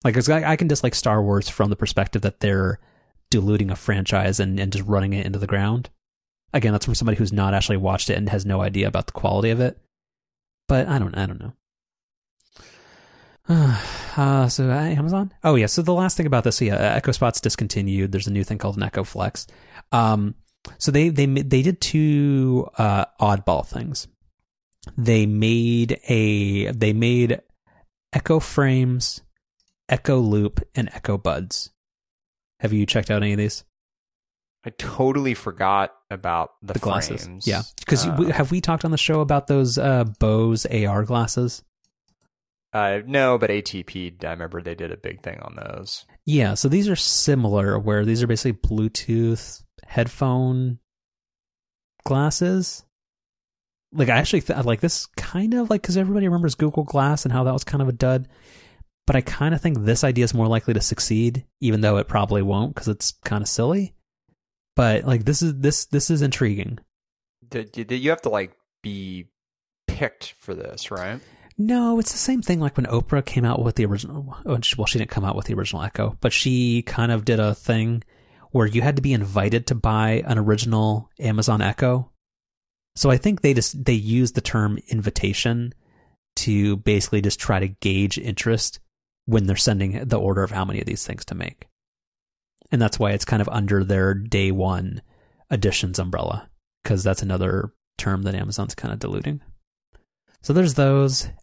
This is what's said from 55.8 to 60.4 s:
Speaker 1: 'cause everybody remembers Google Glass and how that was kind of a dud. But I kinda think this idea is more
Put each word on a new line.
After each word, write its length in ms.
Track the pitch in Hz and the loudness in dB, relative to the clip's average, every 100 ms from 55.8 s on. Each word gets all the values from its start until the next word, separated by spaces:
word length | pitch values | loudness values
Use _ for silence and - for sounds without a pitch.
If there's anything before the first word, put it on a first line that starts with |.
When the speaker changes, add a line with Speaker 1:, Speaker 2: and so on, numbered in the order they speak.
Speaker 1:
'cause 140 | - 185 | 0 0
everybody 320 | 190 202 190 | 0 2 2
remembers 260 | 175 165 | 2 0
Google 300 | - 151 160 | 0 0 0
Glass 400 | 147 143 139 147 | -2 2 2 2
and 80 | 131 | 0
how 120 | 127 | 0
that 80 | 127 | 0
was 120 | 131 | 0
kind 160 | - 143 | -2 -2
of 80 | 131 | 0
a 40 | |
dud. 360 | 120 127 131 127 _ - - - - - _ - | 2 2 0 -2 _ -20 -20 -20 -20 -20 _ 0
But 100 | 131 | 0
I 60 | |
kinda 340 | - - 147 160 | 0 -2 0 0
think 200 | 170 127 | 0 0
this 260 | 104 117 | 2 2
idea 200 | 135 120 | 2 2
is 100 | 117 | 2
more 140 | 117 | 2